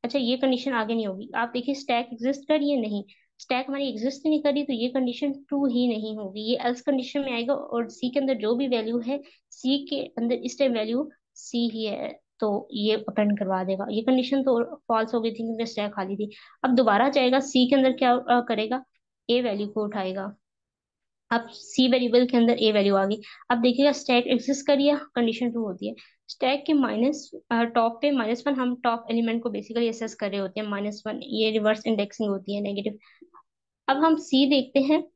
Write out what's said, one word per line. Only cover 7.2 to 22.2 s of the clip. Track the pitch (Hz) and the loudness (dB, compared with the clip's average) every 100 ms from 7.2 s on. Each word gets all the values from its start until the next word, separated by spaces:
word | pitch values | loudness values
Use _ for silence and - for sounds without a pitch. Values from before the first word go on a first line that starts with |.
में | 269 | -4
आएगा | 233 233 | -4 -2
और | 277 - 233 233 | -4 -2 -4 -6
सी | - 247 | -6 -2
के | 269 | 0
अंदर | 269 | 0
जो | 254 214 | 0 0
भी | 240 277 | 0 0
value | 240 220 240 | 0 0 -4
है, | 233 285 277 _ _ | -4 -6 -8 _ _
सी | - 254 277 277 | -6 -2 -2 -2
के | 285 | -6
अंदर | - - 233 | -6 -4 -2
इस | 240 247 - | -2 -4 0
time | 269 | 0
value | 233 220 240 302 _ _ | 2 -2 -2 -4 _ _
सी | - - 240 233 | -20 -6 -2 -2
ही | 220 | -2
है, | 220 196 - - _ _ | -6 -4 -8 -10 _ _
तो | 214 202 - | -2 -2 -4
ये | - 208 214 | -4 0 0
append | 214 - 208 208 | -2 0 0 0
करवा | 190 190 | 0 -2
देगा। | 185 190 202 | -2 -4 -2
ये | 208 | -2
condition | 226 254 247 277 | 2 2 2 0
तो | 269 233 233 302 | 2 0 0 -8
false | _ 226 226 | _ -2 0
हो | 240 | -2
गई | 226 | -2
थी | 220 | -4
क्योंकि | 226 226 226 | -6 -4 -6
stack | - 208 | -4 -6
खाली | 208 190 196 | -6 -6 -6
थी। | 208 - - _ | -8 -10 -20 _
अब | 269 | 2
दोबारा | 247 226 202 262 | 4 6 6 4
जाएगा, | 277 254 262 | 4 4 2
सी | 269 254 247 | 2 2 4
के | 269 | 6
अंदर | 262 | 4
क्या, | 254 254 | 4 4
अ, | 247 247 | 2 4
करेगा, | 240 240 214 214 254 262 _ _ _ - | 2 2 -2 -2 -4 -8 _ _ _ 0
A | 240 | 0
value | 247 202 208 | 0 -2 -4
को | 214 | -4
उठाएगा। | 208 208 190 190 196 202 _ _ _ _ _ _ _ _ _ | -4 -4 -6 -6 -10 -12 _ _ _ _ _ _ _ _ _
अब | 233 233 | -2 -2
सी | - - - 254 | -16 -6 2 4
variable | 240 240 240 | 4 4 4